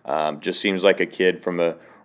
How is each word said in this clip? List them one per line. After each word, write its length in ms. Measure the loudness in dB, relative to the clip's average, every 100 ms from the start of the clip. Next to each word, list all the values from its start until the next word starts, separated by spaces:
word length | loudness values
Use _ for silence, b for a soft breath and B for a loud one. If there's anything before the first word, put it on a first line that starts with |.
Um, 360 | -6 -4 -2 -4
just 220 | -6 -4
seems 220 | -2 2
like 160 | 2 2
a 80 | 0
kid 340 | 0 0 0
from 180 | -4 -2
a 160 | -2 -4 b b